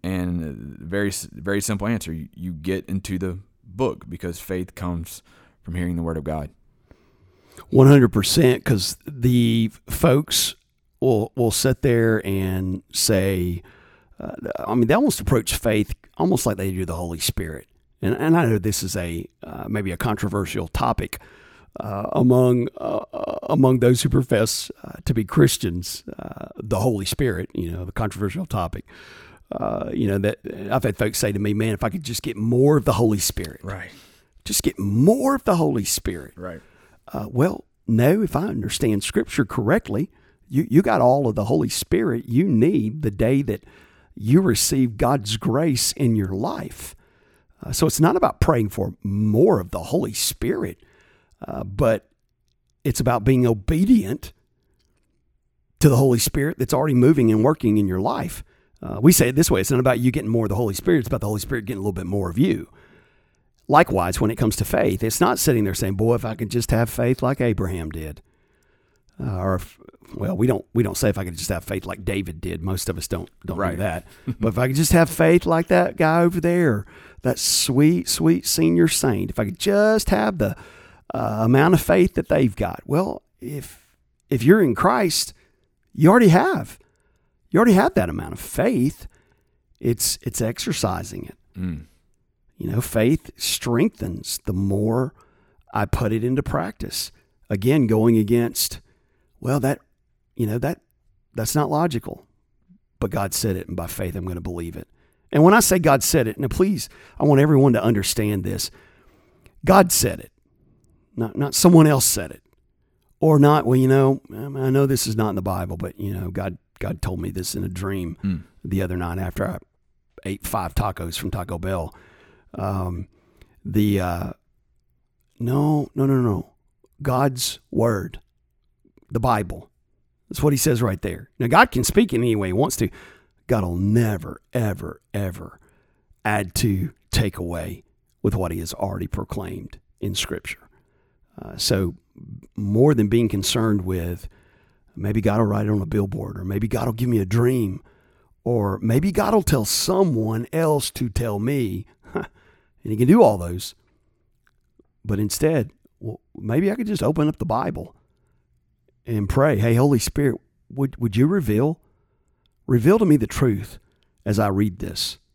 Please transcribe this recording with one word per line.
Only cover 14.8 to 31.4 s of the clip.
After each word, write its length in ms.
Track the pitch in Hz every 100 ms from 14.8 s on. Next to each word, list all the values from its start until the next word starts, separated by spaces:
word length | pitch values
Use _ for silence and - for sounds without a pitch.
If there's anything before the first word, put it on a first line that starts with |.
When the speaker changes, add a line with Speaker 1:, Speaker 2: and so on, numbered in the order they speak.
| 117
Speaker 2:
they 60 |
almost 260 | 185 277 -
approach 360 | 98 131 - -
faith 380 | 117 107 104 - _ -
almost 280 | 170 175 120
like 120 | 95
they 140 | 95
do 140 | 92 87
the 100 | 82
Holy 240 | 87 82
Spirit. 480 | - - 80 73 - _ _ _
And, 140 | 98 127
and 220 | 156 170
I 80 | 131
know 140 | 110
this 240 | 101 101
is 120 | 92 92
a, 320 | 87 85 - _
uh, 220 | - - -
maybe 240 | 104 95
a 60 | 85
controversial 680 | 113 107 104 101 90 104 85
topic, 520 | - 120 110 - - - - - _ _ -
uh, 280 | 107 101 -
among, 560 | - 123 127 127 123 123 -
uh, 260 | - - -
uh, 260 | - - - -
among 300 | - 131 131
those 240 | 123 123
who 60 | 135
profess, 640 | 135 127 110 110 - - -
uh, 100 | - - -
to 80 |
be 100 | 113 101
Christians, 800 | - 139 - 92 87 90 - - -
uh, 300 | - - - -
the 220 | 110 101
Holy 260 | 123 104 98
Spirit, 440 | - 135 87 90
you 180 | - 85
know, 140 | 85 90
the 60 |
controversial 540 | - 110 95 101 147 185
topic. 400 | 110 85 - - - - - - - _
Uh, 380 | - 53 52 -
you 140 | - 104
know, 100 | 98
that 220 | 101 - - - 98
I've 120 | 127
had 140 | 113 101
folks 200 | 107 104
say 140 | 107
to 80 |
me, 140 | 101